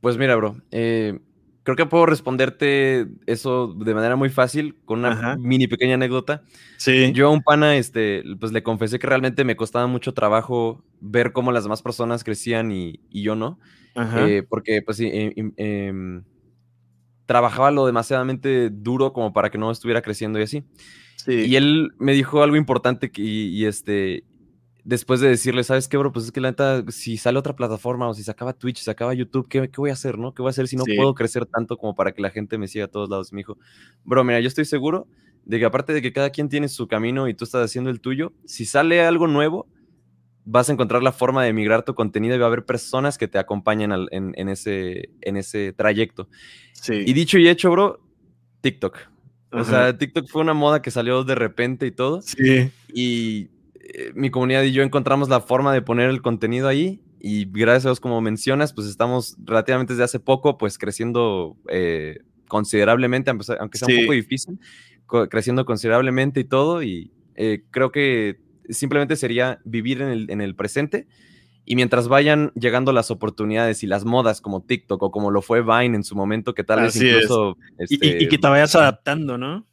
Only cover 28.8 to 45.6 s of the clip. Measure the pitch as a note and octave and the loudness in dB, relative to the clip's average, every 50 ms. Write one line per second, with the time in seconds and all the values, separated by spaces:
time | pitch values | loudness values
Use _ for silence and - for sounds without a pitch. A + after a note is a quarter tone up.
28.8 | - - G#2+ - A#2 A#2+ B2+ B2+ B2+ A2 - C3+ B2 _ - C3+ C3 C3 C3+ - | -6 -8 -6 -4 -4 -4 -2 -4 -6 -4 -4 -6 -6 _ -2 -2 -2 -2 -6 -4
29.8 | C#3 C#3+ C3+ C3 - C3+ A#2 G#2 A#2 C3 B2+ - B2+ C3 C3 C3+ C3 B2 C3 B2+ | -4 -4 -4 -4 -6 -8 -8 -6 -8 -12 -8 -4 -4 -4 -2 -2 -4 -4 -2 -4
30.8 | B2+ A#2+ G#2 G#2 C3+ C#3 C3 C3+ A2+ A2+ - B2 A#2 - - A2+ A#2 A2 A#2+ - | -2 0 2 2 2 2 2 0 -4 -4 -2 -4 -6 -4 -6 -6 -6 -6 -8 -8
31.8 | - G#2+ G2 - G2 F#2+ F#2+ - G2+ G2 - A2 G#2+ G2+ - A2 G#2 F#2+ - G#2+ | -6 -8 -4 -2 -2 -2 -2 -4 -6 -6 -6 -6 -8 -8 -8 -8 -8 -8 -8 -8
32.8 | G#2 G2 _ G#2 G#2 F#2+ G2+ G2 F#2+ - - G2+ G2 - G#2 _ _ _ _ _ | -8 -8 _ -8 -6 -6 -6 -6 -8 -8 -12 -14 -14 -14 -16 _ _ _ _ _
33.8 | - _ _ _ _ - B2+ C3 B2+ B2 A#2+ A#2 A#2 B2+ C3 - D3+ D3 - C#3+ | -20 _ _ _ _ 0 2 2 4 4 2 2 0 0 -2 -2 -2 -2 -2 -2
34.8 | B2+ D3+ D#3+ F#3 - _ _ _ _ _ _ _ _ - G#2+ A2+ A2+ A2+ A#2 B2+ | -2 -2 -4 -4 -6 _ _ _ _ _ _ _ _ -4 -2 0 0 2 0 0
35.8 | C#3 - D#3+ D3+ A#2+ B2 - C#3 C#3 C#3 C#3 - D3 C#3+ C3+ D3 D3 C#3+ - - | -2 -2 -4 -2 -4 -4 -2 -2 -2 -2 -2 -4 -6 -2 -2 -2 -4 -4 -4 -6
36.8 | A#2+ - - G#2+ A2 A#2 B2 C3+ C3+ B2+ G#2+ - A#2 A2+ - B2+ A#2+ A2 - B2+ | -6 -4 -2 -2 -2 -2 -2 -2 -2 -4 -4 -6 -10 -6 -2 -2 -2 -2 -4 -6
37.8 | B2 C3 B2+ A2 - B2+ C3 C3+ D#3 F3 _ _ _ - - - A#2 G#2+ - - | -6 -6 -6 -6 -6 -6 -6 -4 -6 -8 _ _ _ -20 -12 -10 -10 -2 0 2
38.8 | D#3 E3 E3+ F3 E3+ E3 E3+ E3 E3+ E3 D3 C#3+ D3 D#3 D#3+ G3 - _ _ _ | 4 4 4 4 4 4 4 2 2 2 2 2 2 2 0 -4 -10 _ _ _
39.8 | _ _ _ _ _ _ _ _ _ _ _ _ _ G#2 A2 B2 B2 C#3+ D3 A#2 | _ _ _ _ _ _ _ _ _ _ _ _ _ 2 2 2 4 4 2 0
40.8 | B2 G2+ A2+ B2 B2 C3 B2+ - B2 B2+ C3 C3+ B2+ A#2+ A2 A2 G#2+ G#2+ A2 A2+ | 0 0 0 2 2 2 0 2 0 2 2 2 2 2 2 0 2 2 2 2
41.8 | - - B2+ - A2+ G#2 - G#2+ G#2+ A#2 B2 B2+ A#2+ A#2 A#2 A#2+ A2+ - B2 A#2 | 2 -2 -4 -2 -4 -2 -2 -2 -2 0 0 2 2 2 2 0 -2 -4 -6 -6
42.8 | - - - C3 C3+ C#3+ C#3+ - A#2 G2+ _ G2 F#2+ - G#2 G2+ F#2+ A2 G#2+ G#2+ | -6 -4 -4 -2 -2 -2 -2 -2 -6 -2 _ -4 -2 -2 -4 -4 0 0 0 0
43.8 | G#2+ G#2 G2+ F#2+ F#2 - - F#2+ F#2+ F#2 - - F#2+ G2 G2 F#2+ - G#2+ G2+ F#2+ | 0 -2 -2 -2 -4 -6 -6 -8 -8 -8 -8 -6 -6 -6 -6 -6 -6 -6 -6 -6
44.8 | F#2+ F2+ - - - - _ _ - F#2+ G2 G2 F#2 - - G#2+ | -6 -8 -8 -10 -12 -14 _ _ -8 -6 -6 -6 -8 -6 -6 -6